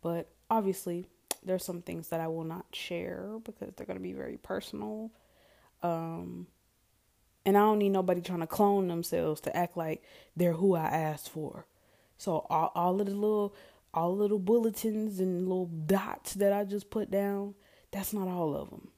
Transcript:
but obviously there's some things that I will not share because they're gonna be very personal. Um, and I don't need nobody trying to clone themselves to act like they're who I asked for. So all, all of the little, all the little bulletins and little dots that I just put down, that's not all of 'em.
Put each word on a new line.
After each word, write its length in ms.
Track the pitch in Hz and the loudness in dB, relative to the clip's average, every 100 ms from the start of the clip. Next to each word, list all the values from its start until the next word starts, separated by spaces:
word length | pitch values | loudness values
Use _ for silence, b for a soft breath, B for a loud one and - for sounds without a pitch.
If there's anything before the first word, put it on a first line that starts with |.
but 300 | 170 170 - _ _ | -4 -4 -6 _ _
obviously 580 | 226 196 190 - 175 185 _ _ - | 2 2 0 -2 -6 -8 _ _ -8
there's 200 | 185 185 | -2 -4
some 180 | - 175 | -2 -8
things 260 | 170 170 160 | -8 -10 -6
that 120 | 165 | -4
I 80 | 165 | -2
will 160 | 165 | -4
not 220 | 160 170 - | -6 -8 -10
share 640 | - - 175 180 180 190 220 | -10 -6 -6 -6 -8 -8 -10
because 300 | 226 208 202 | -12 -12 -12
they're 120 | 190 - | -12 -10
gonna 120 | 190 | -8
be 140 | 185 | -8
very 240 | 185 - - | -8 -8 -10
personal. 760 | - 202 - 214 214 214 220 b b b b b b _ | -6 -8 -6 -8 -8 -8 -10 b b b b b b _
Um, 640 | 175 165 165 165 180 175 180 _ _ _ _ _ _ _ _ _ | -4 -2 -4 -8 -10 -10 -14 _ _ _ _ _ _ _ _ _
and 120 | - 202 | 4 6
I 40 | |
don't 200 | 208 214 | 8 6
need 80 | 202 | 4
nobody 320 | 196 185 175 | 4 2 0
trying 200 | 175 180 | 0 -4
to 60 | 165 | -4
clone 400 | - 208 202 185 | 4 6 6 2
themselves 540 | 170 170 175 165 151 | 0 -2 0 0 -2
to 160 | - - | -4 -2
act 200 | 175 - | -2 -2
like 280 | 160 156 B B B - | -4 -4 B B B 2
they're 160 | 175 | 2
who 240 | 165 196 175 | 4 4 4
I 80 | |
asked 460 | 156 156 156 151 - | 2 0 0 -4 -8
for. 360 | - 151 - - _ b b b _ | -8 -8 -10 -18 _ b b b _
So 280 | - 160 - | -2 0 2
all, 220 | 160 165 - | 2 2 2
all 240 | 175 185 | 2 4
of 60 | 202 | 0
the 80 | |
little, 420 | 202 208 214 202 B B B B | 0 2 2 0 B B B B
all 220 | - 170 | 0 0
the 80 | 190 | 2
little 160 | 208 208 | 2 2
bulletins 800 | 185 233 226 214 220 214 214 196 | 4 4 4 0 -2 0 -2 0
and 300 | 190 180 185 | 0 0 0
little 180 | 185 180 | -2 -2
dots 680 | 165 156 196 196 - - | -4 2 2 2 -8 -8
that 180 | 190 202 | 2 2
I 100 | 202 | 4
just 260 | 202 202 - | 0 -4 -4
put 220 | 226 214 | -6 -2
down, 460 | 196 202 202 202 202 b b b | 0 0 -2 -6 -10 b b b
that's 220 | 196 196 | -8 -4
not 160 | 214 185 | -2 -2
all 260 | 180 160 | 0 0
of 180 | 143 - | -2 -6
'em. 200 | - - | -12 -18